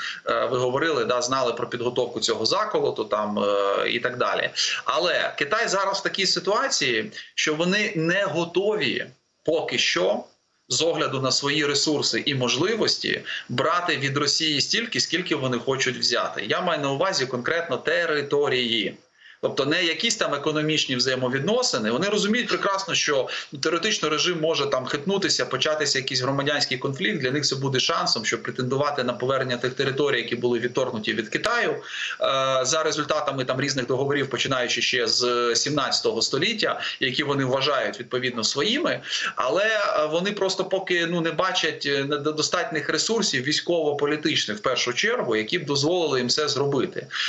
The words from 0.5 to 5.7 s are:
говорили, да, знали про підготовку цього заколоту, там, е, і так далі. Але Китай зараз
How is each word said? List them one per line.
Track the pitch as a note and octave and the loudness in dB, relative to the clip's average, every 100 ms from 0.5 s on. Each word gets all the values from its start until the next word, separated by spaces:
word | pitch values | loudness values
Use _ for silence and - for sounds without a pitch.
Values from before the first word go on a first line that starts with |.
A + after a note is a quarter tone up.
| B2+ | 2
говорили, | B2+ C3 E3 C#3+ A2+ | 2 2 2 2 2
да, | B2 | 0
знали | A#2+ C3+ B2 | 0 0 0
про | A2+ A#2+ | 0 -4
підготовку | A#2+ A#2+ B2 A#2+ A2+ | -2 -2 0 -2 0
цього | A2 A2 A2 | 0 0 2
заколоту, | F3+ G#3+ D#3+ C#3 B2 | 0 0 0 0 0
там, | G#2+ G#2+ G#2 G#2 | -2 0 0 0
е, | G2+ G2+ G2 G2 G#2 | 2 2 2 2 0
і | A2+ | 0
так | B2 B2 | -2 0
далі. | G#2+ F#2 - - - - - | 0 0 -2 -2 -2 -2 -2
Але | C#3 F3 C3+ E2+ - | 0 2 0 -2 -2
Китай | C#3+ G#3+ | 0 0
зараз | A3 | 0